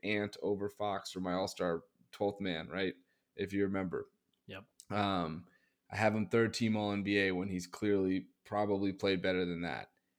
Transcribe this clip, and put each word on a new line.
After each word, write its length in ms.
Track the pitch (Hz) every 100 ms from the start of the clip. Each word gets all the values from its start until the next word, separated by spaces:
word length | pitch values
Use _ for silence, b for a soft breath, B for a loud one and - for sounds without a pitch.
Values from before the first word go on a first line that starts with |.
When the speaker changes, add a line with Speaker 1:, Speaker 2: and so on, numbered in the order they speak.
Speaker 1:
Ant 320 | 101 104 104 -
over 260 | 92 98 101
Fox 440 | - 104 92 -
for 80 | 92
my 140 | 92
all-star 500 | 92 98 - 92 82 - _ _
twelfth 300 | - 101 101
man, 280 | 95 80 82
right? 260 | 90 95 - _ _ _ -
If 160 | 98
you 100 | 98
remember. 460 | 101 98 92 69 - _ _ _ -
Speaker 2:
Yep. 160 | 95 - - -
Speaker 1:
Um, 540 | 104 101 92 80 80 b b b b -
I 60 |
have 220 | 104 110 107
him 100 | 98
third 260 | 117 113
team 240 | - 110 107
All 140 | 104
N 140 | 101
B 160 | 98 101
A 100 | 95
when 180 | 90 98
he's 200 | 90 -
clearly 580 | - 107 98 95 92 - _
probably 480 | - 104 104 98 98
played 300 | 95 98 92
better 220 | 95 92
than 180 | 87 85
that. 280 | 85 62 - _ _